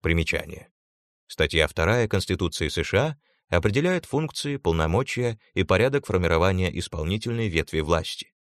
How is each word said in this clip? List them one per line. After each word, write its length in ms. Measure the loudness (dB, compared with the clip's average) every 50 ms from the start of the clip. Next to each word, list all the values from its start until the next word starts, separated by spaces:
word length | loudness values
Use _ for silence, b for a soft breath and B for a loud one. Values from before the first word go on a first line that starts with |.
Примечание. 680 | 2 2 2 2 2 0 -2 -4 -6 -6 -14 -16 -18 _ _ _ _ _ _ _ _ _ _ _ _
Статья 420 | _ -2 -2 -2 2 4 2 2 2
вторая 400 | 2 0 2 2 2 2 0 0
Конституции 600 | 0 -2 0 -2 -2 -2 -2 -4 -2 -2 -4 -4
С 160 | -2 -4 -4
Ш 160 | 0 0 0
А 180 | 0 0 -4 _ _ _ _ _ _ _ -2
определяет 500 | 0 0 2 0 2 0 0 0 -2 -4
функции, 520 | -4 -4 -2 -2 -4 -6 -8 -6 -6 -6 -2
полномочия 840 | _ 0 2 2 2 2 2 0 0 -2 -4 -2 -2 -4 -4 -6 b b b
и 100 | -2 0
порядок 440 | 2 4 4 4 4 2 0 -2 0
формирования 680 | 0 0 2 4 4 4 4 4 2 2 0 -2 -2 -4
исполнительной 680 | -8 -8 -6 -6 -4 -4 -4 -4 -4 -4 -4 -2 -2 0
ветви 340 | 0 -2 -2 0 -2 -4
власти 520 | 0 2 0 0 0 -4 -10 -12 -14 _ _ _